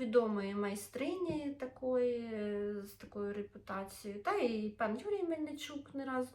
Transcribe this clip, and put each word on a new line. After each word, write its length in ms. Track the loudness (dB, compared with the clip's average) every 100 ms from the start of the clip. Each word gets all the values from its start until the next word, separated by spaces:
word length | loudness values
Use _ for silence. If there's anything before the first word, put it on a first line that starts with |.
відомої 540 | 6 6 6 2 0
майстрині 1040 | 0 0 -2 -6 -2 -2 0 0 0 -2 -4
такої, 580 | -6 -2 2 4 4 2 -2
е, 420 | -2 0 0 0 -2 -8
з 40 |
такою 420 | -12 -10 -4 -4
репутацією, 880 | -4 -6 -10 -6 -6 -6 -8 -8 -2
та 160 | 2 4
і 300 | 4 2 -2 0
пан 220 | 0 2
Юрій 180 | 0 0
Мельничук 720 | 2 0 -2 -6 -8 -8 -6
не 100 | -6
раз, 220 | 0 0 0